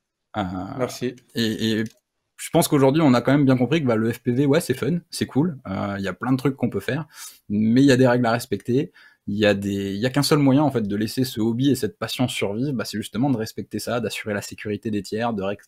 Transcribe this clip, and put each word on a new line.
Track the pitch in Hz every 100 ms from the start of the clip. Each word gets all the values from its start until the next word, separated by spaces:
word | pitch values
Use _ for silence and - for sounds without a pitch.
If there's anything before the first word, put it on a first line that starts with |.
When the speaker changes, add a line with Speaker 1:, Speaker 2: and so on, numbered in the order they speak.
| _ _ _ 107
Speaker 1:
Euh, | 92 92 95 123
Speaker 2:
Merci. | 123 - 123 - _
Speaker 1:
et, | 117 113 107 110
et | 110 110 _ _ _ _ -
je | -
pense | 160 -
qu'aujourd'hui, | 151 135 147
on | 151
a | 123
quand | 127
même | 143
bien | 135 127
compris | 127 165
que, | 131
bah, | 110
le | 113
F | 113
P | 123
V, | 123 143
ouais, | 147
c'est | -
fun, | 123 135 175 -
c'est | - 110
cool. | 127 175 135 95
Euh, | 98 101 98
il |
y | 95
a |
plein | 92 117
de | 131
trucs | 143
qu'on | 131 117
peut | 98
faire, | - 139 156 - - - -
mais | 104 110 120
il | 139
y |
a | 123
des | 127
règles | 123 120
à |
respecter. | 117 - 101 - 123 170 _ - _ -
Il | 104
y | 104
a |
des, | 101 101 98 98
il | 98
y | 123
a |
qu'un | 135
seul | 139 156
moyen, | 139 131
en | 151
fait, | 123
de | 101 101
laisser | 113 -
ce | 131 -
hobby | 113 117 139
et | 131
cette | 107 -
passion | 113 - 127
survivre, | - 101 104 139
bah, | 123
c'est | 98 104
justement | 107 101 139
de | 117
respecter | 110 - 101 107
ça, | - 120
d'assurer | 107 - 110
la | 101
sécurité | - - 107 101 117
des | 104
tiers, | 95 107 120
de | 107
rec-, | 95 104